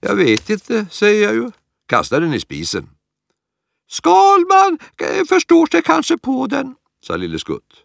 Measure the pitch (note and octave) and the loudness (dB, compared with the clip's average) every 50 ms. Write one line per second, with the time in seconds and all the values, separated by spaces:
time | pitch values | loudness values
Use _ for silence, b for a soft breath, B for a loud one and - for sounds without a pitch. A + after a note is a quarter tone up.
0 | - - - G3+ F#3 C3 A2 A2 - - G#3+ G3+ _ - A#3+ A3+ G#3 F3+ - - | -2 -2 0 2 2 2 2 0 0 -4 -6 -6 _ -4 -4 -4 -4 -6 -6 0
1 | G#3 G#3 G#3 G#3+ G#3 G3+ A3 A3+ A#3+ B3 - _ _ _ _ _ _ _ - A#2 | 2 2 2 2 2 0 0 -2 -4 -6 -10 _ _ _ _ _ _ _ -2 -2
2 | F2 - - C#3+ E3+ E3 C#3+ G#2+ - _ C#2+ D2 E2 - - G2 D2+ - _ _ | 0 0 -2 -2 -2 -2 -4 -4 -6 _ -10 -10 -8 -6 -6 -8 -8 -10 _ _
3 | _ _ _ _ _ _ _ _ _ _ _ _ _ _ _ _ _ _ - - | _ _ _ _ _ _ _ _ _ _ _ _ _ _ _ _ _ _ -16 -6
4 | _ E4 F4+ F#4+ G4 G4 G4 G4 F4 F4+ G4 F#4+ F#4+ G4 F4 D4+ B B B _ | _ 2 4 4 6 6 4 4 2 4 4 4 4 2 0 -6 B B B _
5 | - D2 C2 - F4+ - F#4 F#4 - _ E4+ E4 E4 D4+ - E4+ E4 - D#4 D#4+ | -8 -4 -4 -4 -2 0 0 -2 2 _ 4 4 4 2 0 -2 0 2 0 0
6 | C#4+ - E4+ - - B3 C4+ B3+ C4 A#3 G#3 C#4 C4+ C4+ C4 _ _ _ _ _ | 0 -2 -4 -4 -4 -6 -4 -4 -4 -4 -4 -6 -6 -8 -12 _ _ _ _ _
7 | _ - E2+ E2+ F2+ E2+ D#2+ D#2+ - - D2+ B1 _ _ _ _ _ | _ -10 -8 -6 -6 -6 -8 -8 -8 -8 -10 -10 _ _ _ _ _